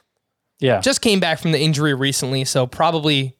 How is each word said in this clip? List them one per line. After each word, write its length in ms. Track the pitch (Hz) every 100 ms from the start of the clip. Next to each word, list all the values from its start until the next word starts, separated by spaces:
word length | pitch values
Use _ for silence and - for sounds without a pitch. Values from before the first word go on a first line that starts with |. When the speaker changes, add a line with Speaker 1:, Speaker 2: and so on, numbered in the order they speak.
| _ _ _ _ _ -
Speaker 1:
Yeah. 200 | 131 107
Speaker 2:
Just 200 | 151 269
came 180 | 233 196
back 180 | 175 160
from 100 | 170
the 80 | 151
injury 340 | 156 143 151
recently, 500 | 135 135 131 131 135
so 220 | 131 139 127
probably 680 | - 165 165 151 143 135 -